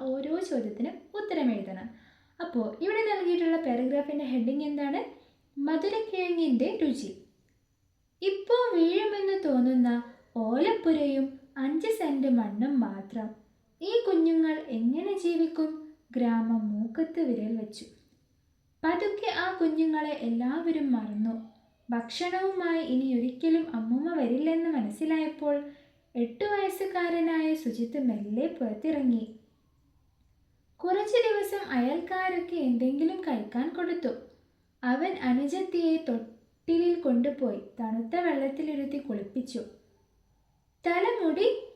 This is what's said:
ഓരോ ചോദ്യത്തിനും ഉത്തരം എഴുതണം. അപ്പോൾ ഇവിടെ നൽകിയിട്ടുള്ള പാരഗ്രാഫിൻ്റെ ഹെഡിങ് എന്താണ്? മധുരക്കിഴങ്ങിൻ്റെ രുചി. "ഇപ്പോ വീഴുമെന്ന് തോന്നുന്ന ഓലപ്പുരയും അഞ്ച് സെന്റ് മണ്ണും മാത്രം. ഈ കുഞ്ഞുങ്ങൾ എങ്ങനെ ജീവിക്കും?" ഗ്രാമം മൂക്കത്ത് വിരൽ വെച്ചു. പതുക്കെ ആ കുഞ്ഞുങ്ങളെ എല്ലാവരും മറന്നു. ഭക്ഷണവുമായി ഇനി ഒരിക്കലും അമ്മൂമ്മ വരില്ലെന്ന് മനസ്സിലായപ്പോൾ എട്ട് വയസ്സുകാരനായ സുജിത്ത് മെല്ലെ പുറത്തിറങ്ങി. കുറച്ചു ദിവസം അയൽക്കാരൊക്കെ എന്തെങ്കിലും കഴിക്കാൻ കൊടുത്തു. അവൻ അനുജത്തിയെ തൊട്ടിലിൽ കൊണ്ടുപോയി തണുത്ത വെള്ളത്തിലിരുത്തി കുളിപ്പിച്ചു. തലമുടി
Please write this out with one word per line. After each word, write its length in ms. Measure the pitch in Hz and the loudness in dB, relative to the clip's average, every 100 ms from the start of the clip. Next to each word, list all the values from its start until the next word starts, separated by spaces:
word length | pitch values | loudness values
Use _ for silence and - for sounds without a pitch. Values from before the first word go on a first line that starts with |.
ഓരോ 320 | 262 269 277 339 370 | -4 -4 -2 -2 -2
ചോദ്യത്തിനും 480 | 269 214 202 277 370 - 415 | -2 -4 -4 -6 -6 -12 -8
ഉത്തരം 300 | 427 320 254 208 | -4 0 0 0
എഴുതണം. 320 | 190 185 226 - - _ _ - | -4 -10 -12 -16 -20 _ _ -12
അപ്പോൾ 280 | 339 240 208 214 | -6 -4 -4 -2
ഇവിടെ 200 | 370 440 440 | -2 0 0
നൽകിയിട്ടുള്ള 480 | 403 349 349 330 330 311 | 0 2 2 2 2 0
പാരഗ്രാഫിൻ്റെ 600 | 240 254 285 285 294 262 | 0 0 0 0 -4 -2
ഹെഡിങ് 340 | 254 226 285 294 | 0 0 0 -2
എന്താണ്? 300 | 285 285 320 - - - _ _ 277 | -2 -2 -2 -6 -12 -20 _ _ -4
മധുരക്കിഴങ്ങിൻ്റെ 1080 | 285 320 392 453 440 381 359 339 311 233 - - | 0 0 0 -2 -2 -2 0 2 2 2 2 0
രുചി. 280 | 302 233 196 - - _ _ _ _ _ _ _ _ - | 0 -2 -6 -12 -18 _ _ _ _ _ _ _ _ -4
"ഇപ്പോ 340 | 381 392 - 480 494 | -2 -2 2 4 4
വീഴുമെന്ന് 640 | 349 330 381 427 415 392 381 330 | 4 6 4 2 0 0 0 2
തോന്നുന്ന 440 | 254 247 254 240 240 - - _ 233 | 4 4 4 4 2 -4 -16 _ -4
ഓലപ്പുരയും 880 | 220 254 392 440 339 311 285 269 269 - - 269 | 0 2 2 2 2 2 2 2 0 -4 -14 -6
അഞ്ച് 300 | 269 320 440 | -2 -2 0
സെന്റ് 420 | 440 320 277 262 | 0 0 0 4
മണ്ണും 440 | 240 208 208 269 277 | 4 2 -2 0 2
മാത്രം. 500 | 202 196 196 220 214 - _ _ _ - | 0 -4 -10 -8 -8 -12 _ _ _ -10
ഈ 120 | 359 466 453 | 0 2 4
കുഞ്ഞുങ്ങൾ 500 | 330 320 330 320 311 311 | 4 6 4 2 0 -4
എങ്ങനെ 440 | 226 233 302 392 392 | 0 0 0 -2 -2
ജീവിക്കും?" 480 | 339 320 330 - 311 311 - - _ | 0 2 0 0 -2 -4 -12 -20 _
ഗ്രാമം 500 | 247 240 226 226 226 214 | 0 2 2 2 0 0
മൂക്കത്ത് 480 | 208 226 - 320 339 277 | -2 -4 -2 -2 0 0
വിരൽ 260 | 226 214 226 | 0 -2 -4
വെച്ചു. 280 | 208 - - - _ _ _ _ _ _ _ _ | -6 -12 -18 -20 _ _ _ _ _ _ _ _
പതുക്കെ 480 | 320 359 403 392 381 - 370 | 0 2 0 -2 -2 -2 -2
ആ 20 | 370 | 2
കുഞ്ഞുങ്ങളെ 540 | 330 311 320 311 302 285 233 | 2 4 2 2 -2 -2 -2
എല്ലാവരും 600 | 233 247 311 339 320 277 | 0 0 0 0 0 2
മറന്നു. 440 | 233 208 208 220 226 - - _ _ - | 0 0 -2 -2 -2 -8 -20 _ _ -6
ഭക്ഷണവുമായി 960 | 233 233 - 349 370 381 370 339 330 302 | -4 -4 -4 -2 0 0 0 0 0 0
ഇനി 140 | 254 269 240 | 0 2 0
ഒരിക്കലും 480 | 254 - 320 320 320 226 | 0 0 2 2 2 -2
അമ്മൂമ്മ 380 | 220 254 320 330 | 0 0 0 0
വരില്ലെന്ന് 480 | 233 254 311 330 330 | 0 2 2 2 2
മനസ്സിലായപ്പോൾ 840 | 285 208 - 311 320 302 - 294 285 285 - - _ _ 247 | 0 -2 -2 0 0 0 -2 0 0 -2 -16 -20 _ _ -4
എട്ട് 300 | 233 - 415 | -4 -2 -2
വയസ്സുകാരനായ 1040 | 403 381 359 381 359 349 339 330 320 311 311 | 0 -2 -2 -4 -2 0 0 2 2 0 0
സുജിത്ത് 360 | 240 226 233 285 | -2 -4 -4 0
മെല്ലെ 480 | 254 208 202 220 330 | 0 0 -2 -2 -2
പുറത്തിറങ്ങി. 800 | - 233 214 311 294 254 226 220 - _ _ _ _ _ _ _ _ _ _ _ _ _ - | -2 -4 -2 -2 0 2 2 0 -12 _ _ _ _ _ _ _ _ _ _ _ _ _ -6
കുറച്ചു 400 | 349 381 415 480 466 | 0 0 2 2 4
ദിവസം 340 | 415 - 392 - 254 | 2 0 -4 -2 0
അയൽക്കാരൊക്കെ 800 | 247 339 349 370 370 349 349 339 262 | 2 0 -2 -2 0 0 -2 -2 0
എന്തെങ്കിലും 500 | 233 254 285 320 381 349 | 2 2 2 0 0 -4
കഴിക്കാൻ 400 | 233 208 240 311 | -4 -4 -4 -4
കൊടുത്തു. 440 | 359 349 339 247 226 - _ _ _ _ - | -2 -4 -2 -4 -6 -12 _ _ _ _ -6
അവൻ 280 | 247 269 359 370 254 | 0 0 0 -2 2
അനുജത്തിയെ 640 | 247 285 370 370 349 330 320 | 2 2 -2 -2 0 2 2
തൊട്ടിലിൽ 960 | 277 226 - - _ _ - 339 349 339 | 0 -4 -6 -18 _ _ 0 2 4 2
കൊണ്ടുപോയി 600 | 277 240 269 277 247 196 - - | 2 2 2 0 -2 -4 -8 -8
തണുത്ത 360 | 220 226 226 349 | -4 -4 -2 0
വെള്ളത്തിലിരുത്തി 840 | 349 277 269 277 302 285 277 285 | 0 0 -2 -4 -4 -4 -4 -6
കുളിപ്പിച്ചു. 640 | - 208 196 262 254 233 - - _ _ _ _ _ _ _ _ _ _ 349 | -6 -6 -6 -6 -6 -8 -10 -16 _ _ _ _ _ _ _ _ _ _ 0
തലമുടി 640 | 349 440 480 330 320 480 - - | 2 2 2 2 4 2 2 -6